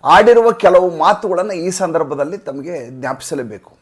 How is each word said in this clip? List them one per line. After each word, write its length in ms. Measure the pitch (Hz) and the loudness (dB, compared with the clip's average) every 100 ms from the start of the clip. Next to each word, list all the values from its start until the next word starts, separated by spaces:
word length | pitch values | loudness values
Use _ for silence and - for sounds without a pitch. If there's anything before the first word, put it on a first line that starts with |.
ಆಡಿರುವ 460 | 143 175 220 233 226 | 6 6 6 6 4
ಕೆಲವು 460 | 226 196 180 180 165 | 2 4 4 2 0
ಮಾತುಗಳನ್ನು 540 | 165 208 214 180 208 | 0 0 -2 -4 -4
ಈ 180 | 185 175 | -6 -8
ಸಂದರ್ಭದಲ್ಲಿ 680 | 180 185 165 147 143 143 190 | -4 -4 -4 -4 -6 -6 -8
ತಮಗೆ 520 | - 139 143 170 120 | -12 -12 -12 -12 -14
ಜ್ಞಾಪಿಸಲೇಬೇಕು. 880 | 131 127 131 - 143 120 104 _ _ | -12 -10 -10 -8 -10 -10 -14 _ _